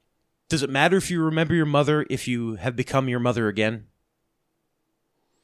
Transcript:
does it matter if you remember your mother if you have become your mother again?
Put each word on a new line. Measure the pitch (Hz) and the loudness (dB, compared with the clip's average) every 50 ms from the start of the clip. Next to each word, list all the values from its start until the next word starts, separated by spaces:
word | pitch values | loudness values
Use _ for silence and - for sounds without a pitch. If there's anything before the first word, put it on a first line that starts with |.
| _ _ _ _ _ _ _ _ _ - | _ _ _ _ _ _ _ _ _ -4
does | 165 151 | -4 -2
it | 143 131 | -2 -2
matter | 135 135 151 170 185 190 | 2 2 4 4 4 2
if | - - | 0 0
you | 180 170 160 | -2 -2 0
remember | 160 156 160 165 147 170 | 0 0 0 0 2 2
your | 170 156 | 2 2
mother | 151 143 143 143 139 151 151 - - | 2 4 2 4 4 2 0 0 -2
if | 131 123 - 127 | -4 -6 -4 -4
you | 123 120 117 113 110 | -4 -2 -4 -4 -6
have | 98 85 127 123 | -6 -4 -4 -4
become | 123 123 - - 135 131 127 | -4 -4 -2 0 0 0 0
your | 123 123 | 0 0
mother | 120 123 117 117 113 104 | 0 0 0 0 0 0
again? | 101 107 107 110 117 110 107 - _ _ _ _ _ _ _ _ _ _ _ _ _ _ _ _ _ _ _ _ _ _ _ _ _ _ _ _ _ _ | 0 0 0 -2 -2 -4 -10 -16 _ _ _ _ _ _ _ _ _ _ _ _ _ _ _ _ _ _ _ _ _ _ _ _ _ _ _ _ _ _